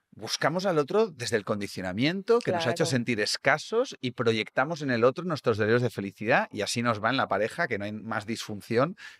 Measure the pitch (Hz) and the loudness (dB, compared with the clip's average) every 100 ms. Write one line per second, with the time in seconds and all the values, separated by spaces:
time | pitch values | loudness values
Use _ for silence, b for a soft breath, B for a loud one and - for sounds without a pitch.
0 | B - 107 - 143 175 196 160 139 202 | B -12 -8 -2 0 0 0 0 2 2
1 | 220 143 113 110 98 104 101 - 92 95 | 0 -2 -2 -2 0 -4 -4 -6 -6 0
2 | 143 190 190 233 - 175 143 170 135 127 | 0 0 2 2 2 0 0 0 0 0
3 | 113 110 104 - 143 151 - 220 269 - | 0 0 0 0 2 2 2 -2 -2 -4
4 | 127 - 117 110 104 - 143 160 143 120 | -6 -2 0 0 0 -2 -2 -2 -2 4
5 | 120 151 180 151 131 107 107 120 120 - | 4 4 -2 -2 0 2 4 4 2 -2
6 | 98 - 107 156 214 104 95 120 120 104 | -6 -4 0 2 0 -2 -2 0 0 0
7 | 113 131 110 98 110 - 170 104 104 107 | 0 0 0 0 0 -2 -2 -2 -4 -8
8 | 110 107 101 113 - 104 - 117 151 - | -6 -6 -4 -6 -6 -10 -2 0 0 -2
9 | B B | B B